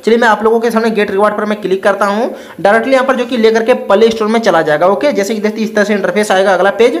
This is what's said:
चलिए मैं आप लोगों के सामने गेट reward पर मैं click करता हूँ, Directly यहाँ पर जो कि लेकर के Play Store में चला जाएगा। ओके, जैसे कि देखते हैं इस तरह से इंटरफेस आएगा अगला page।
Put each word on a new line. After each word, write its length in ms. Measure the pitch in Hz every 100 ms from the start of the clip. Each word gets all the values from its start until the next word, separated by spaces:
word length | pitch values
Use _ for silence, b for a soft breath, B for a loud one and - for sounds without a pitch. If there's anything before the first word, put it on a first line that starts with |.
| -
चलिए 120 | 233
मैं 100 | 240
आप 160 | 214
लोगों 160 | 220 226
के 120 | 233
सामने 180 | 220 226
गेट 200 | 190 208
reward 260 | 196 208 208
पर 80 | 208
मैं 160 | 214
click 220 | - 190
करता 220 | 202 196 202
हूँ, 280 | 208 247 B B B
Directly 320 | 180 220 233
यहाँ 120 | 269 254
पर 100 | 240
जो 100 | 240
कि 120 | 254
लेकर 260 | 220 226 226
के 80 | 247 -
Play 260 | 196 226
Store 160 | 220 214
में 120 | 226
चला 220 | 220 170
जाएगा। 140 | 151 151
ओके, 320 | 175 196 294
जैसे 220 | 196 196 220
कि 60 |
देखते 200 | 208 214
हैं 60 | 208
इस 60 | 214
तरह 80 |
से 100 | 202
इंटरफेस 380 | 208 180 196 208
आएगा 220 | 190 196
अगला 160 | 180 190
page। 280 | 190 233 320